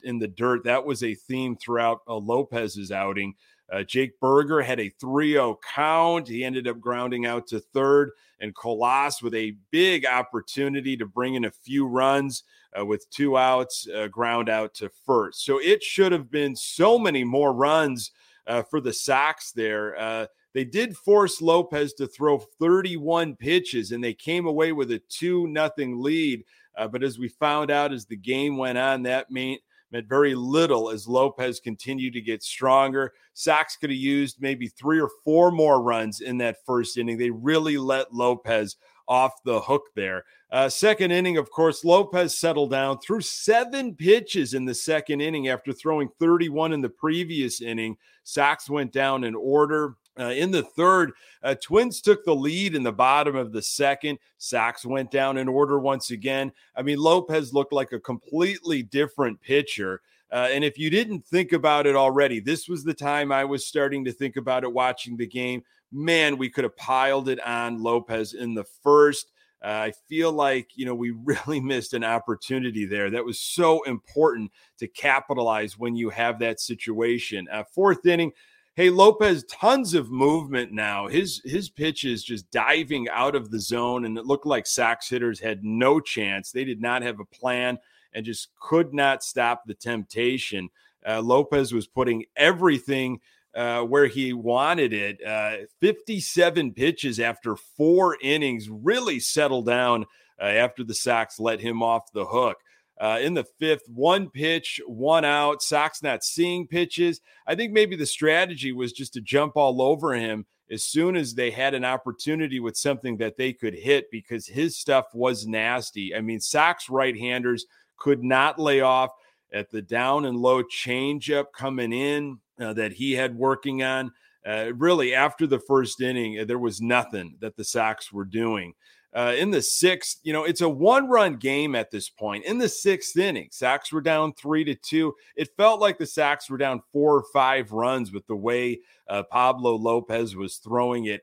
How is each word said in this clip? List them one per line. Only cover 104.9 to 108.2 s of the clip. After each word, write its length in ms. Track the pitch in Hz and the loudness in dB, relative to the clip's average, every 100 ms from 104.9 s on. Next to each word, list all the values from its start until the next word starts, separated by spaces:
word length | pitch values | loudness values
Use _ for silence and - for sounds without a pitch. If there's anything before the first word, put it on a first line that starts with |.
| 113 139 165 | -4 2 4
out. 380 | 147 147 147 147 | 4 2 2 0
Sox 400 | - 147 156 - | 0 0 0 -4
not 220 | 147 117 | -4 -4
seeing 420 | - - 175 180 160 | -4 -2 -2 -2 -4
pitches. 560 | 170 170 - 175 165 _ _ - | -4 -4 0 -2 -2 _ _ -6
I 80 | 170 | -4
think 160 | 233 | 0
maybe 240 | 214 214 180 | 2 2 0
the 120 | 143 | -6
strategy 640 | - | 0